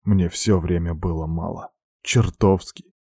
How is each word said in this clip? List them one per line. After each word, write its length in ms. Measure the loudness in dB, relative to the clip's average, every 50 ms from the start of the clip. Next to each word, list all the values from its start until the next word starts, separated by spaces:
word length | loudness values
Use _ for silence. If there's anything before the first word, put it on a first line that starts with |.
| 0
мне 280 | 2 2 4 2 0
все 280 | -2 -2 0 2 2 2
время 360 | 2 0 0 0 0 -2 -4
было 320 | -4 -2 -4 -2 -2 -4
мало. 460 | -4 -4 -4 -4 -6 -8 -10 -12 -16 _ _ _ _ _ _ -6
Чертовски. 840 | 0 2 2 2 2 0 2 4 4 4 4 0 -6 -18 -20 -20 _ _ _